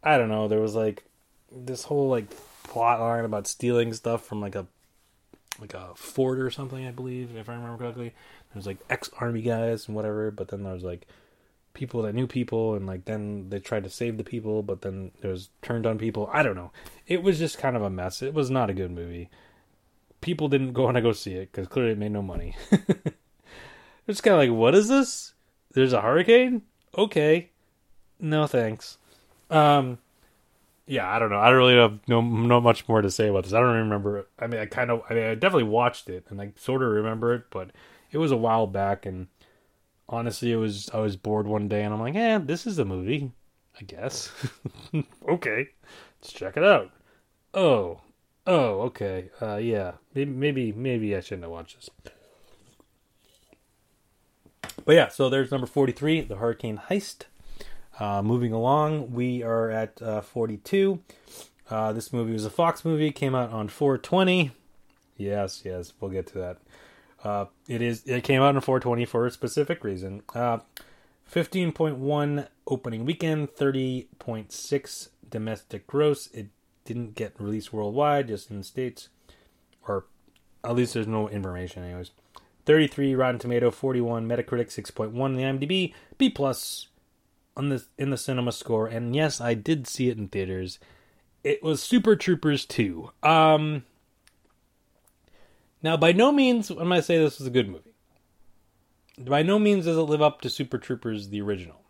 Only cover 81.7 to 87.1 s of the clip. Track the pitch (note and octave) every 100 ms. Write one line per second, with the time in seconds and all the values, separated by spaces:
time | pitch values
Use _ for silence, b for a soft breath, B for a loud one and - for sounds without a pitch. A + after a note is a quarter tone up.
81.7 | - F2+ F2+ F2+ _ b b b b -
82.7 | D3+ D3 - C#3 C3 C3 A#2+ B2 A#2+ A#2+
83.7 | A2 C3+ B2+ A#2+ A#2 A2+ A#2+ A#2+ A#2+ A2+
84.7 | - G#2 - A2 A#2 C3+ C3 C3+ C3+ C#3+
85.7 | F#3+ F#3 B B - C4+ - C#3 B2+ -
86.7 | - - _ _